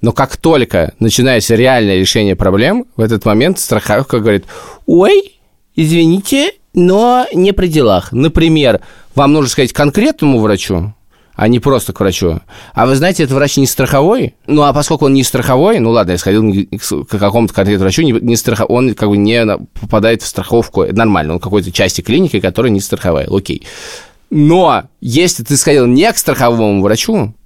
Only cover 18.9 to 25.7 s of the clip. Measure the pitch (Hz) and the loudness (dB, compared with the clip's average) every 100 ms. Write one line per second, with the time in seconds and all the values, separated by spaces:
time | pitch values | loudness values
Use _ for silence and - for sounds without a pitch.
18.9 | 107 107 104 104 117 113 98 - - 107 | 0 0 2 2 2 0 -2 -8 -14 -4
19.9 | 110 107 113 - - 95 120 113 - 92 | 0 0 0 -4 -10 -2 -2 0 -2 -2
20.9 | 98 113 95 76 85 101 101 92 87 98 | 0 0 0 -2 -4 -2 -2 -2 -2 -2
21.9 | - 87 127 185 107 92 87 123 101 98 | -2 -2 0 0 -2 -4 -2 0 0 -2
22.9 | - 92 80 67 98 - - - - - | -6 -2 -2 -2 -4 -4 -10 -10 -20 -18
23.9 | - - _ _ 151 147 170 175 117 - | -20 -20 _ _ 0 4 4 2 0 -4
24.9 | _ 123 120 175 - 143 139 - | _ -4 0 0 -2 -4 -2 2